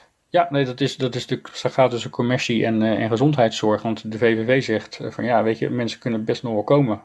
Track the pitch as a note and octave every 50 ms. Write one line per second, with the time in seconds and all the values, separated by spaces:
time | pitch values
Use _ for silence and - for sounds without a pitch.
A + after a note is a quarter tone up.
0 | - _ _ _ _ _ - F3 E3+ - C#3+ C#3+ C#3 B2+ B2 - C#3+ C3+ - -
1 | C3+ B2 A#2 B2+ - - B2+ A#2+ - - - - - A#2+ - - C3 A#2+ A#2+ A#2
2 | G2+ C3+ - - B2 A#2+ B2 C3+ - - A#2+ A2 - A2+ A2+ A2 A2 A2+ G#2+ G#2
3 | A2+ A2 A#2 A2 C3+ D3+ D3+ C3+ A#2 A2 - - - G#2+ G#2+ G#2 - A2+ G#2+ -
4 | - A2 G#2+ A2 A#2+ A2+ A2+ A2 A2 A#2+ C3 C3+ B2 - G#2+ G#2 - - - -
5 | - A2+ - - - A#2+ B2 A2 G#2+ A2+ A2+ - - - B2 A#2+ A#2+ A2+ - -
6 | - B2+ A2+ A2 A2 A2 A#2+ - - A#2+ A2 G#2 G#2 - C#3+ C#3+ C#3+ A2+ G#2 -
7 | -